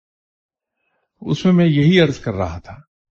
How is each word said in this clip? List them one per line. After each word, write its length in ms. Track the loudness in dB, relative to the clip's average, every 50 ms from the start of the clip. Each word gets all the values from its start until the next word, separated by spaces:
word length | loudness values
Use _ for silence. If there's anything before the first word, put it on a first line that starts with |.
| _ _ _ _ _ _ _ _ _ _ _ _ _ _ _ _ _ _ _ _ _ _ _ -16
اس 220 | -8 -6 -6 -2 0
میں 80 | 2 2
میں 120 | 4 2
یہی 340 | 2 2 2 2 4 4 4
عرض 200 | 2 2 0 -6
کر 140 | -8 -8 -6
رہا 260 | -6 -6 -6 -8 -12
تھا 160 | -14 -16 -20 -20 -20 _ _ _ _ _